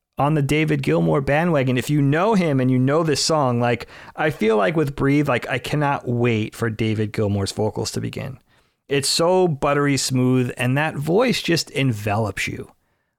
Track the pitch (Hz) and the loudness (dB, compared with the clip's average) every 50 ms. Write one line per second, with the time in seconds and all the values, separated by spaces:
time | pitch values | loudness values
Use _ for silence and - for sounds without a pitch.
0 | _ _ _ - 139 147 156 151 139 135 147 156 156 151 156 139 135 - 156 170 | _ _ _ -2 0 0 2 2 2 2 2 2 2 2 0 0 0 0 0 2
1 | 165 165 156 147 135 135 139 151 170 180 165 139 127 131 123 131 - - 147 147 | 2 2 0 0 0 0 0 0 2 2 2 2 2 2 0 0 0 0 0 2
2 | 139 139 143 160 185 226 226 185 175 156 139 131 127 127 131 127 127 135 143 165 | 2 2 2 2 2 2 2 2 2 2 2 2 2 2 2 2 2 2 2 2
3 | 170 160 139 - - - 160 151 139 123 120 120 120 120 120 - - - - - | 2 2 0 0 0 0 2 2 2 2 2 2 0 0 0 -2 -4 -10 -18 -20
4 | - - - - 156 156 - - 208 220 220 208 196 185 156 165 156 139 139 - | -20 -14 -6 -4 -2 -2 -2 0 0 2 2 2 2 0 0 0 -2 -2 -2 0
5 | 139 139 143 147 147 131 123 117 - - 135 123 - - - 147 147 143 143 - | 0 2 2 2 2 2 0 -2 -2 -4 -6 -6 -4 -4 -2 -2 0 0 -2 -2
6 | - 123 120 120 120 123 113 107 110 - - - 117 117 110 - 117 110 107 107 | -4 -4 -2 0 0 2 2 0 -2 -4 -6 -6 -6 -4 -2 -2 -2 -2 0 -2
7 | 107 104 - - 107 101 101 101 98 - - - 107 107 - 110 110 - - 113 | -2 -2 -2 -2 -2 0 0 -2 -2 -4 -4 -4 -4 -4 -4 -4 -6 -6 -6 -6
8 | 113 113 110 110 107 107 131 - _ _ _ _ _ _ _ _ _ - 139 143 | -8 -6 -8 -10 -10 -10 -12 -16 _ _ _ _ _ _ _ _ _ -4 -2 -2
9 | 143 - - - 165 175 185 185 185 175 147 135 - 143 143 143 143 143 139 127 | 0 0 0 2 2 4 4 4 4 2 2 0 0 0 2 2 2 2 2 0
10 | - - 131 127 127 127 127 127 123 123 - - 127 123 131 143 156 156 113 135 | 0 0 0 2 2 4 4 2 0 0 -2 -2 -2 0 0 0 0 -2 -4 -4
11 | 143 156 170 214 262 247 196 - - - 170 151 - - - - 135 131 110 104 | -2 0 2 2 2 2 0 0 0 0 0 -2 -2 -4 -4 -2 0 0 0 -2
12 | 104 110 101 110 110 101 - - - - - - - - _ _ _ _ _ _ | -4 -2 -2 -2 -2 -2 -4 -6 -6 -6 -8 -10 -12 -16 _ _ _ _ _ _
13 | _ _ _ | _ _ _